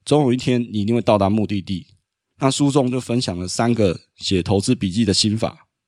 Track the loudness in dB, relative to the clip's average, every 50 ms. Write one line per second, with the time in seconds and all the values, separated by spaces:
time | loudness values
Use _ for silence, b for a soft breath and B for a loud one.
0 | _ 2 2 4 4 2 0 0 0 0 0 0 -2 -4 -4 -2 0 0 0 0
1 | 2 2 2 4 4 2 2 0 0 -2 -4 -6 -6 -6 -8 -8 -8 -12 _ _
2 | _ _ _ _ _ _ _ -2 -2 -2 0 2 0 2 2 2 0 0 -2 -4
3 | -4 -4 -4 -4 -2 -4 -4 -6 -6 -6 -4 -2 0 0 2 2 2 0 0 -2
4 | -8 _ _ -10 -4 -2 -2 0 0 0 0 0 2 0 0 0 -2 -2 0 0
5 | 0 2 2 2 0 0 -2 -2 -4 -6 -8 -10 _ _ _ _ _